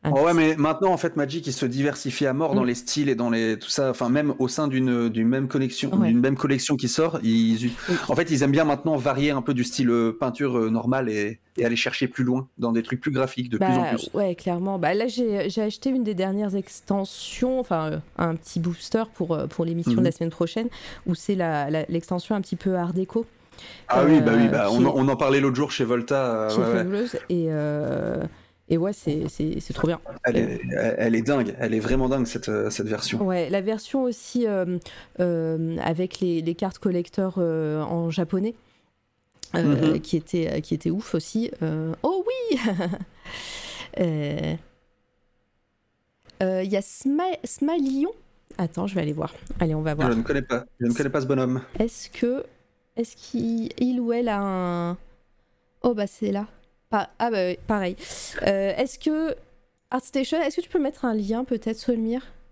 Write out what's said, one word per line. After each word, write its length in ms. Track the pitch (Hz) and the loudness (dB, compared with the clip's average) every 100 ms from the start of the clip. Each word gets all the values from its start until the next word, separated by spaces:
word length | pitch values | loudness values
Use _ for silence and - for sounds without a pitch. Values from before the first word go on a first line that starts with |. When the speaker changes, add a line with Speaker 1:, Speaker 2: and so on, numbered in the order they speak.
Speaker 1:
un 100 | 151 | 2
Speaker 2:
Oh 120 | 143 | 4
ouais, 80 | 160 | 6
Speaker 1:
petit 40 | 170 | 6
Speaker 2:
mais 200 | 156 156 | 6 6
maintenant, 360 | 147 156 190 | 2 4 2
en 20 | 180 | 2
fait, 200 | 170 160 | 0 0
Magic, 300 | 139 160 160 | -2 -2 -4
ils 60 | |
se 140 | 131 131 | -2 -2
diversifient 580 | 127 143 139 127 - 143 | 0 0 0 -6 0 0
à 60 | |
mort 220 | 131 160 | 2 2
dans 80 | 135 | 2
Speaker 1:
Mm. 60 | 123 | 2
Speaker 2:
les 60 | |
styles 340 | 123 - - 143 | 0 -2 0 2
et 40 | |
dans 140 | 117 120 | 2 2
les, 300 | 113 113 110 | 2 2 -2
tout 100 | - | -2
ça. 220 | - 135 | 0 0
Enfin, 180 | 120 120 | 0 2
même 240 | 131 147 131 | 2 2 0
au 100 | 127 | 0
sein 180 | 127 151 | 0 0
d'une, 440 | 131 131 120 117 | 2 2 2 2
d'une 180 | 113 113 | 2 2
même 180 | 131 135 | 2 0
collection, 480 | 139 135 - - | 0 0 -2 -2
Speaker 1:
Ouais. 140 | 190 110 | 2 4
Speaker 2:
d'une 120 | 117 | 6
même 180 | 131 139 | 4 2
collection 380 | 139 135 - 139 | 2 2 2 0
qui 100 | 123 | 0
sort, 300 | - 160 165 | 2 2 2
ils, 440 | 117 113 113 113 123 | 2 4 4 2 0
Speaker 1:
Oui. 300 | 117 - 175 - | -4 -2 -2 0
Speaker 2:
en 60 | |
fait, 160 | 143 170 | 0 2
ils 120 | 143 | 4
aiment 80 | 139 | 4
bien 140 | 139 | 4
maintenant 320 | 156 139 160 156 | 4 2 2 0
varier 340 | 131 131 147 | 2 2 2
un 120 | 139 | 0
peu 100 | 123 | 0
du 100 | 123 | 0
style, 280 | 120 - 123 | 0 2 4
euh, 260 | 117 113 110 | 4 4 2
peinture, 380 | 131 120 143 123 | -2 0 0 2
euh, 140 | 110 | 2
normale 400 | 113 113 131 127 | 2 2 0 0
et, 280 | 107 104 113 _ - | 0 -2 -4 _ -2
et 80 | 117 | 0
aller 100 | 117 | 2
chercher 320 | 131 - 131 | 0 0 -4
plus 160 | - | 0
loin, 240 | 127 127 131 - | 0 0 -2 -4
dans 160 | 120 | 0
des 100 | 117 | 0
trucs 200 | 113 127 | 0 -4
plus 80 | - | -2
graphiques, 400 | 131 131 - 123 | 0 -2 -2 -4
de 80 | 117 | 0
plus 80 | 190 | 2
en 160 | - | 4
Speaker 1:
Bah, 60 | 165 | 2
Speaker 2:
plus. 180 | 117 - | -2 -4
Speaker 1:
ouais, 200 | - 196 175 | -2 -2 -2
clairement. 420 | - 175 190 196 | -2 -2 -2 0
Bah, 160 | 160 | 0
là, 120 | 190 240 | 2 0
j'ai, 440 | 226 240 202 175 | 0 0 0 0
j'ai 100 | 190 | 0
acheté 300 | 214 - 269 | -2 -2 -2
une 120 | 262 | 0
des 120 | 220 | 0
dernières 400 | 190 190 196 208 196 | 0 0 0 0 -2
extensions, 1040 | 190 - - 196 196 - - - 247 262 | -4 -12 -2 -2 0 -8 -12 -2 0 0
enfin, 320 | 247 170 156 | 0 -2 -2
euh, 60 | 156 - - | -4 -8 -2
un 200 | 170 165 | -2 -2
petit 220 | - - | -6 -4
booster 440 | 170 170 - 226 226 | -2 -4 -2 -2 -2
pour, 220 | - 170 | -4 -2
euh, 140 | 160 143 | -2 -2
pour 180 | - 165 | -2 -2
l'émission 260 | 170 165 - | 0 0 4
de 0 | |
la 40 | |
Speaker 2:
Mhm. 80 | - | 2
Speaker 1:
semaine 180 | - 165 | 2 -4
prochaine, 380 | 160 170 - 233 - - - | 0 -2 0 -4 -6 -16 -12
où 100 | - | -4
c'est 200 | 170 - | -4 -2
la, 340 | 196 170 151 143 | 0 0 0 0
la, 160 | 156 156 | -2 -2
l'extension 440 | 165 - 180 - | -4 -2 -6 -2
un 60 | 214 | -4
petit 160 | 190 180 | -2 -4
peu 180 | 196 185 | -2 0
art 180 | 175 | 0
déco. 320 | 175 190 226 226 _ _ - - - - | -2 -2 -2 -4 _ _ -20 -20 -20 0
Speaker 2:
Ah 140 | 127 143 | 4 8
oui, 160 | 156 | 8
bah 100 | 117 | 8
oui, 120 | 113 113 | 6 6
Speaker 1:
Euh, 20 | |
Speaker 2:
bah, 180 | - 101 | 4 2
Speaker 1:
qui 60 | 117 | 4
Speaker 2:
on 20 | |
Speaker 1:
est 60 | 127 | 4
Speaker 2:
en, 100 | 131 | 4
on 120 | 131 | 2
en 80 | 127 | 2
parlait 240 | 139 139 | 4 4
l'autre 160 | 139 127 | 4 2
jour 140 | 147 | -2
chez 140 | - | 0
Volta, 640 | 123 123 117 139 127 113 110 | 0 0 2 0 2 0 0
euh, 20 | |
Speaker 1:
chez 80 | 107 | 2
Speaker 2:
ouais, 80 | 113 | 2
ouais. 40 | - | 2
Speaker 1:
Fabuleuse, 380 | 180 202 240 - - | 2 -2 -2 -6 -2
et, 200 | 175 160 | 0 0
euh, 760 | 156 151 147 151 135 - - 160 - - _ _ | 0 -2 -2 -2 -2 -2 -4 -6 -10 -20 _ _
et 60 | 165 | 0
ouais, 140 | 180 | 0
c'est, 320 | 208 - 147 156 | -2 -4 -2 -4
c'est, 300 | - 156 - | -4 -4 -4
c'est 140 | - | -6
trop 140 | - 160 | -2 0
bien. 120 | 165 - - | 0 -6 -4
Speaker 2:
Elle 140 | - 117 | 0 0
Speaker 1:
Euh, 20 | |
Speaker 2:
est, 220 | 117 117 123 | 0 -4 -4
elle, 240 | 123 113 - | 0 0 2
elle 160 | 117 113 | 2 2
est 60 | |
dingue, 340 | 113 143 110 - | 2 0 0 -2
elle 160 | 117 | -2
est 60 | 110 | 0
vraiment 280 | 107 131 127 | 2 2 2
dingue, 160 | 135 | 0
cette, 240 | 120 113 - | 0 -4 -2
euh, 220 | 107 104 | -2 -2
cette 160 | - 107 | -2 -2
version. 340 | 107 - - | -2 -2 -2
Speaker 1:
Ouais, 300 | 196 180 156 | 0 0 0
la 100 | 196 | -2
version 420 | 190 220 - 269 | -2 -4 -4 -2
aussi, 420 | 254 226 - 247 233 | -2 -4 -6 -2 0
euh, 320 | 196 180 180 - - - - | 0 0 -4 -6 -20 -20 -2
euh, 580 | 180 165 160 160 165 165 | 0 0 -2 -2 -2 -2
avec 380 | - 165 180 - | -2 -2 -2 -2
les, 200 | 180 170 | -2 0
les 140 | 160 | -2
cartes 240 | 165 185 - | -2 -4 -4
collector, 560 | 208 185 175 - 190 185 | -2 -2 -4 -4 -4 0
euh, 440 | 170 160 156 151 | 0 0 -2 -2
en 280 | 151 170 170 | -2 -2 -2
japonais, 440 | 160 165 185 208 233 _ _ _ _ _ _ _ _ - - | -2 -2 -2 -2 -6 _ _ _ _ _ _ _ _ -6 0
euh, 380 | 123 139 156 | 2 4 4
Speaker 2:
Mhm. 60 | 165 | 2
Speaker 1:
qui 160 | - 165 | 0 -4
était, 460 | - 180 160 151 | -2 -2 0 -2
qui 120 | - | -4
était 160 | 151 170 | -4 -2
ouf 260 | 175 - 170 | -4 -2 -4
aussi. 340 | - 220 233 - | -4 -4 -4 -4
Euh, 280 | 160 156 160 - | -4 -4 -4 -2
oh 200 | 285 381 415 | -2 0 -2
oui ! 320 | 523 466 285 | -4 0 0
<laughs> 1300 | 233 185 175 185 185 - - - - - - - - - | 0 0 -2 -4 -10 -16 -16 -14 -12 -12 -12 -14 -12 -2
Euh, 560 | 175 156 147 147 156 160 - _ _ _ _ _ _ _ _ _ _ _ _ _ _ _ _ - | 0 0 -2 -2 -2 -4 -8 _ _ _ _ _ _ _ _ _ _ _ _ _ _ _ _ -4
euh, 180 | 185 185 | -2 0
il 80 | 190 | 0
y 60 | 196 | -2
a 60 | |
Sma-, 560 | 196 - 269 294 359 359 | -2 -4 0 0 0 -2
Smalion. 720 | - - 285 339 269 269 320 466 - _ _ - | -6 -4 0 0 0 0 -2 -4 -18 _ _ -6
Attends, 300 | 170 - 196 | -4 -2 -4
je 80 | |
vais 60 | 190 | -2
aller 120 | 151 | -2
voir. 220 | 151 151 - - - | -2 -6 -8 -10 -2
Allez, 160 | 170 | 0
on 80 | 156 | 0
va 120 | 156 | -2
voir. 180 | 151 131 | 0 2
Speaker 2:
Je 40 | 113 | 2
ne 60 | |
connais 200 | 113 139 | 0 -2
pas, 220 | 135 120 - _ | 0 -4 -4 _
je 80 | 120 | 0
ne 60 | |
connais 180 | 117 139 | 2 2
pas 100 | 147 | 0
ce 60 | 131 | 2
bonhomme. 360 | 135 127 127 131 - | 2 2 0 -4 -2
Speaker 1:
Est-ce 280 | 226 - - | -2 -2 -14
que... 360 | - 240 262 - _ _ _ _ - | -2 0 0 -6 _ _ _ _ -6
Est-ce 200 | 233 - | -6 -6
qu'il, 540 | - 240 233 233 226 - | -8 -4 -2 -2 -4 -2
il 200 | 247 247 | 0 0
ou 120 | 233 | 0
elle 160 | 233 240 | 0 2
a 120 | 202 | 0
un... 560 | 202 185 180 175 170 180 - _ _ _ _ _ _ _ | 0 0 -2 -2 -2 -4 -10 _ _ _ _ _ _ _
Oh 120 | 247 | 0
bah 120 | 220 202 | 0 -4
c'est 240 | - 208 | -4 -4
là. 160 | 196 214 - _ _ _ | -4 -6 -14 _ _ _
Pa-, 220 | 214 - _ | -2 -2 _
ah 100 | 233 | -2
bah 160 | 214 180 | 0 0
oui, 120 | 180 - | -2 -2
pareil. 260 | 214 185 190 - - - - | -2 -2 -4 -10 -10 -10 -2
Euh, 320 | - 196 196 - | 0 2 0 0
est-ce 220 | 262 - | -2 0
que, 360 | - 311 320 - - _ _ _ _ | 0 0 -2 -4 -12 _ _ _ _
ArtStation, 500 | 254 - 269 262 320 | -6 -2 -2 0 0
est-ce 160 | 302 302 | 0 -2
que 40 | |
tu 60 | 339 | -2
peux 120 | 370 | 0
mettre 240 | 277 - | 0 -2
un 100 | 254 | -2
lien 300 | 220 202 226 | -2 0 -2
peut-être, 340 | 262 226 220 220 | -2 -4 -4 -4
Solmir ? 540 | - 233 226 240 - - - | -2 0 0 -4 -6 -20 -20